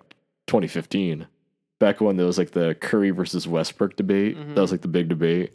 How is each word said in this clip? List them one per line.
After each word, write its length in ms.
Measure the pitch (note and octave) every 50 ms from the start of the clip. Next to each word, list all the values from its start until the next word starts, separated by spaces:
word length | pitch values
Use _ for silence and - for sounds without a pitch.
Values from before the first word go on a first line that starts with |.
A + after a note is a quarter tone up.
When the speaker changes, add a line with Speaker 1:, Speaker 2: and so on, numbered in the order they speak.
| - _ - _ _ _ _ _ _ -
Speaker 1:
twenty 200 | - A2 F2+ E2
fifteen, 580 | - E2+ E2 - - G2 F#2+ F2 D#2 D2+ - - _ _ _ _ _ _ _ _ _ _
back 200 | A2 G2+ G2 -
when 140 | G#2+ G#2 F#2+ F2+
there 80 | F2+
was, 120 | F2+ F2 F#2+
like, 140 | F2 -
the 240 | - F2 E2+ E2 D#2+ -
Curry 280 | - - - G#2+ G2+ G2
versus 360 | F#2 F2+ F2+ - - F2 - E2+
Westbrook 480 | E2+ D#2+ D#2+ - - - G2+ F#2+ - -
debate. 400 | G2+ F#2+ G2 G2 G2+ G#2+ - -
Speaker 2:
Mm-hmm. 180 | - - -
Speaker 1:
That 60 | G2+
was, 100 | F#2+ F#2
like, 100 | F#2+ F2
the 60 | - F2
big 180 | D#2+ F2 E2+ D#2+
debate. 440 | E2+ D#2 E2 E2 E2+ F2+ F2+ - -